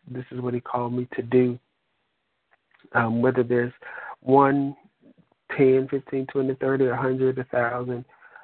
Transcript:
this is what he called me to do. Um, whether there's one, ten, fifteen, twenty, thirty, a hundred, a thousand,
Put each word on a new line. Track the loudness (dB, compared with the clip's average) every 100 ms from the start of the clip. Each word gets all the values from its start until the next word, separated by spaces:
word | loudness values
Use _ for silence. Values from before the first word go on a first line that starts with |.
| -14
this | -12 -12
is | -8
what | -6
he | -6
called | -4 -6 -4
me | -4 -6 -8
to |
do. | 2 4 4 0 _ _ _ _ _ _ _ _ _ _ _ _ -6
Um, | -2 0 2
whether | 2 2
there's | 0 0 -2 -6 -18 -16 -16 -12
one, | 4 6 6 4 0 -6 _ _ _ _ _ _ -8 2
ten, | 4 4 2
fifteen, | -6 -6 -6 -4
twenty, | -4 -2
thirty, | -2 -2 2 0
a |
hundred, | 0 -2 0 0 -2
a |
thousand, | -4 -2 -2 -2 -6 -8 -10 _ -20 -20